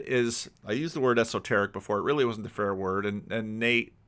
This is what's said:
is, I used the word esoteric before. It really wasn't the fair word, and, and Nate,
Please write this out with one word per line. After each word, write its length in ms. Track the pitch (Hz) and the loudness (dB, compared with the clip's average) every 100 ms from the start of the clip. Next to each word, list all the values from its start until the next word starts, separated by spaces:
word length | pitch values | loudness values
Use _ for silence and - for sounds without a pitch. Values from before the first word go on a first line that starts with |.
| - | 0
is, 420 | 127 117 117 - _ 107 | 0 2 -2 -8 _ -6
I 60 | |
used 240 | 120 160 156 | -4 -4 0
the 40 | |
word 180 | 127 117 | 2 4
esoteric 520 | 113 101 - 104 101 | 2 -2 0 2 2
before. 280 | 98 - 101 | -4 -2 0
It 40 | |
really 220 | 131 147 123 | 2 2 2
wasn't 200 | 110 104 | 0 -8
the 40 | |
fair 240 | - 101 | -2 -2
word, 320 | 95 95 95 101 | 0 0 0 0
and, 260 | 101 - | -4 -6
and 280 | 113 110 110 | -6 -6 -2
Nate, 340 | 117 117 - _ | 2 2 0 _